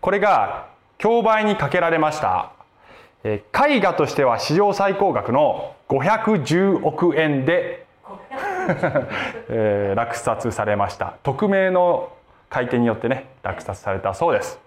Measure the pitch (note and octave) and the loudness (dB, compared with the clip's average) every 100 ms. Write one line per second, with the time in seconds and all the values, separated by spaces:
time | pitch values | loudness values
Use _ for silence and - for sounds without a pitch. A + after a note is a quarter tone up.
0 | - G3+ G3+ D#3+ G2 - - - _ _ | 0 2 4 4 2 -4 -14 -20 _ _
1 | G#3 A#3 A3 A3 G#3+ G3+ C#3+ F3+ E3+ E3 | 2 2 4 2 2 0 0 0 2 2
2 | D#3 D3+ G2+ F2+ - - - _ - - | 0 0 -2 -2 -4 -14 -20 _ -20 -20
3 | - _ - G#2 - - C#4+ C4+ F#3+ - | -20 _ -4 -4 -4 0 2 2 2 0
4 | C#3 - C3+ A2 - D#3 G#3 F#3+ G3 G3 | -2 2 2 2 0 2 2 2 0 2
5 | G3+ G#2 G2+ B2+ D3 G2 - - _ C3+ | 0 0 0 2 2 0 -8 -14 _ 0
6 | D3 A3 - G#3+ B2+ E3+ G3 F3 D#3 D3+ | 2 0 2 0 2 2 2 2 0 0
7 | F3 D3+ D#3 C#3 C3 F3 - - - _ | 0 2 0 0 2 0 -2 -8 -14 _
8 | - G3 - C4+ G4+ F#4 F#4 C4+ E3 C3+ | -20 -20 -14 -8 -6 -4 -4 -2 -2 -2
9 | - - - - - A2+ G#2+ G2+ G2+ G2+ | -4 -6 -8 -10 -6 -2 0 0 0 -2
10 | A#2 - - A2 A#2 G#2 G#2 G#2 G2+ - | -2 -4 -4 -2 -4 -2 -2 0 -2 -4
11 | - - - C3+ G#3 G3 F#3+ F3+ F3+ C#3 | -10 -6 -6 -2 0 2 2 4 2 2
12 | - - _ _ _ C#3 B2 B2 A#2+ A2 | -4 -14 _ _ _ -4 0 2 2 0
13 | A#2 C3+ - - G2+ G2 - G2 - G2 | -2 -4 -6 -12 -10 -8 -10 -8 -6 -4
14 | G2 F#2+ E3+ A#2+ - - | -4 0 0 0 -2 -12